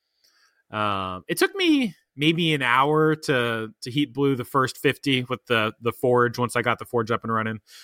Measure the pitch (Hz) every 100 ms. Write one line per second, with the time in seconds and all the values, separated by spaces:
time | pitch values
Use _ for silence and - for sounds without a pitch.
0 | _ _ _ _ _ _ _ 107 104 98
1 | 92 92 - 175 392 392 349 294 226 -
2 | _ 135 151 165 165 147 123 123 143 156
3 | 156 156 - 131 120 113 110 - 127 139
4 | 143 127 139 127 120 135 127 - 143 -
5 | 143 127 123 123 - 113 110 - 117 -
6 | 127 123 120 113 120 120 120 113 107 120
7 | 110 113 113 113 110 110 - -